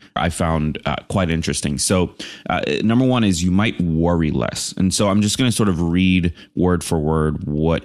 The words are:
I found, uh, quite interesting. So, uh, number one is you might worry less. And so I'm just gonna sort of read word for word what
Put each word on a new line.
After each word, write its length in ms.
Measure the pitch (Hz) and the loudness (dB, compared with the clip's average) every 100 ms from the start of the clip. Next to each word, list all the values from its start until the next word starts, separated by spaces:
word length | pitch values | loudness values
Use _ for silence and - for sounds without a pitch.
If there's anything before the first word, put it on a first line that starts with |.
| - - | -8 -4
I 140 | 85 | -2
found, 480 | - 85 80 76 - - | 0 0 0 -2 -2 -4
uh, 120 | 71 - | -6 -4
quite 220 | 104 87 | -2 0
interesting. 480 | 82 82 73 73 69 | 0 -2 -4 -4 -4
So, 340 | - 92 87 - - - - | 0 0 0 -4 -16 -12 -6
uh, 140 | 87 - 73 | -4 -2 -2
number 220 | 107 117 131 | 0 2 2
one 180 | 127 | 2
is 200 | 107 87 | 2 2
you 60 | 90 | 0
might 320 | 92 107 - | 2 0 0
worry 480 | 90 80 85 87 80 | -2 0 2 2 0
less. 420 | 67 58 - - | 0 -2 -4 -8
And 200 | - 92 | -2 0
so 160 | 90 104 | 2 2
I'm 140 | 98 | 2
just 160 | 104 - | 2 0
gonna 120 | 127 | 0
sort 180 | 107 107 | 2 0
of 120 | 85 | 2
read 500 | 85 85 92 92 85 - - - | 0 2 4 2 0 -4 -8 -2
word 280 | 87 87 | 0 0
for 160 | - 85 | 0 -2
word 480 | 76 80 78 73 - | 0 2 0 -2 -4
what 340 | 73 78 82 | -2 0 0